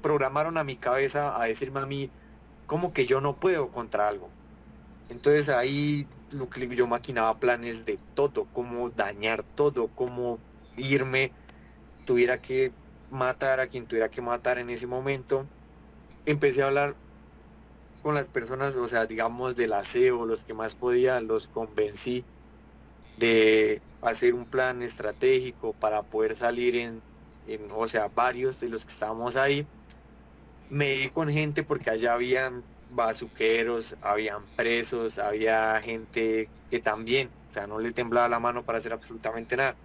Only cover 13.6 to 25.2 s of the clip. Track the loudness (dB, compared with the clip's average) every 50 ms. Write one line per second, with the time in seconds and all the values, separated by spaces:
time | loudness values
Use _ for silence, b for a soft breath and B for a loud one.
13.6 | 0 -2 -4 -12 -10 -4 0 0 0 0 -2 -6 -4 -4 -4 -2 0 0 -2 0
14.6 | -2 -6 -8 -8 -6 -6 -6 -4 -4 -4 -4 -4 -2 -2 -2 -2 -2 -6 -16 -20
15.6 | -20 -20 -20 -20 -20 -20 -20 -20 -20 -20 -20 -8 -2 -2 0 2 2 2 4 4
16.6 | 2 2 2 2 0 0 -4 -10 -18 -20 -20 -20 -20 -20 -20 -20 -20 -20 -20 -20
17.6 | -20 -20 -20 -20 -20 -20 -20 -8 -4 -2 0 0 -2 -2 -4 -6 -4 -4 -4 -2
18.6 | -2 -2 0 -2 -2 0 2 0 0 0 0 -2 -2 -2 -2 -2 -4 -4 0 0
19.6 | 0 2 2 0 0 0 2 4 4 4 4 2 0 -2 -2 -4 -4 -10 -8 -6
20.6 | -6 -6 -6 -4 0 2 2 4 4 4 2 2 0 0 -2 -2 -2 -4 -8 -8
21.6 | -8 -6 -2 -2 -2 -2 -2 -6 -4 -4 -4 -4 -6 -10 -20 -20 -20 -20 -20 -20
22.6 | -20 -20 -20 -20 -20 -20 -20 -20 -20 -20 -4 0 4 6 6 8 8 8 8 6
23.6 | 6 4 2 -2 -6 -18 -18 -4 -2 -2 0 4 4 4 2 2 -4 -4 -2 0
24.6 | 0 0 -2 -4 -6 -8 -8 -6 -6 -8 -4 2